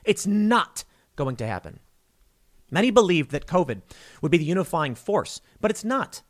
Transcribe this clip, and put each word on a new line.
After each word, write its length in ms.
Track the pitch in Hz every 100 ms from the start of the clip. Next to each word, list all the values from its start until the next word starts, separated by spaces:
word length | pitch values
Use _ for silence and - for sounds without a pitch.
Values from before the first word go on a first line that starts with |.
It's 220 | 214 202 -
not 580 | 208 208 233 - - - _ _ -
going 200 | 135 120
to 100 | 113
happen. 340 | 90 80 - _ _ _ _ _ _ _ _ _
Many 200 | 165 247
believed 400 | 208 190 170 127
that 160 | 143 -
covid 340 | 180 143 101 - - - -
would 120 | 156
be 60 | 165
the 60 |
unifying 500 | 151 185 175 165 147
force, 460 | 113 - 202 - - - _
but 80 | 214
it's 140 | -
not. 380 | 214 262 - -